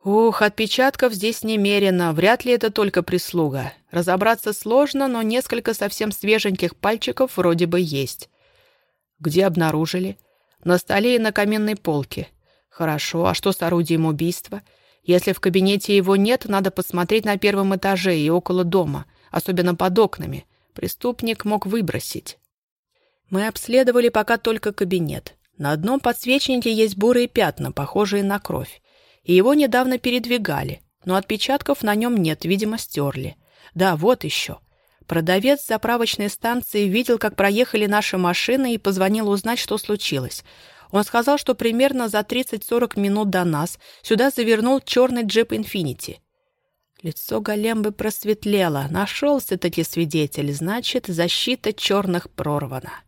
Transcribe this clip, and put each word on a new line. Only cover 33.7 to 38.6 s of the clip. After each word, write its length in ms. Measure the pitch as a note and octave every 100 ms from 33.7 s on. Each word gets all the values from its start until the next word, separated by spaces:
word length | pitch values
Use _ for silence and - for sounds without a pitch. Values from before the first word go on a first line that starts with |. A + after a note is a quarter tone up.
| E3+
Да, 200 | F#3+ D#3+
вот 280 | F#3+ B3+
еще. 360 | - - - - _ _ _ _ _
Продавец 600 | E3 D#3+ F#3 A#3+ C#4+ -
заправочной 600 | A3 A3 A#3+ A3+ - G#3
станции 580 | - A3+ A#3+ - G#3 G3+
видел, 320 | G#3 B3 A#3
как 160 | G#3+ -
проехали 500 | G3 G3+ B3+ A3+ G#3
наши 320 | G#3 G#3 F#3
машины, 560 | F3+ F3 - C4